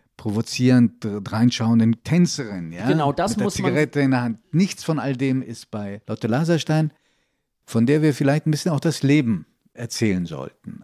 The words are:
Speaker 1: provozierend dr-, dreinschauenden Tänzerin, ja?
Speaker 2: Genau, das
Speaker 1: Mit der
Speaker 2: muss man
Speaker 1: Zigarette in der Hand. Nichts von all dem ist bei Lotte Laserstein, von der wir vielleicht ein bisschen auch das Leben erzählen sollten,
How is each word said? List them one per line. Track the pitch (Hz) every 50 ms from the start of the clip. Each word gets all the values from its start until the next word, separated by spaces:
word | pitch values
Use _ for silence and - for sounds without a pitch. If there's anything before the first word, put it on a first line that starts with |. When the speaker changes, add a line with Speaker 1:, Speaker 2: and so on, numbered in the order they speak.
| _ _ _
Speaker 1:
provozierend | - - 110 101 110 117 - - - 127 127 127 123 117 110 - - -
dr-, | 107 101 104
dreinschauenden | 98 - 98 107 120 123 - - 113 110 117 113 110 113 113 - -
Tänzerin, | - 156 175 175 - - 147 131 107 101 90 85 80
ja? | 82 87 101
Speaker 2:
Genau, | 127 - 160 147 143
das | 139 - 175 214
Speaker 1:
Mit | 226 208
der | 196
Speaker 2:
muss | 202 - -
man | 190 -
Speaker 1:
Zigarette | 120 147 151 - - 143
in | 139 135
der | 131 123
Hand. | 120 120 110 - _ _
Nichts | - 160 196 185 - - -
von | - 160 139
all | 110 139 131
dem | 120 139 135 131 131
ist | 123 - 113 - - -
bei | - 107 104 98 101 104 -
Lotte | - 110 - - 107
Laserstein, | 113 135 165 160 175 151 - - 156 156 156 147 - _ _ _ _ _ _ _ _ _ _ _ _ _ _
von | - - 117 117
der | 123 147 156
wir | 151 156 135
vielleicht | - 147 135 143 156 -
ein | 156
bisschen | 156 147 - 180
auch | 151 135
das | - 170 - -
Leben | - 135 147 151 135 113 107 85 - _ _ _ _ _ _
erzählen | - 117 110 - - 117 107 95 90 87
sollten, | 80 80 67 67 - - _ - - - -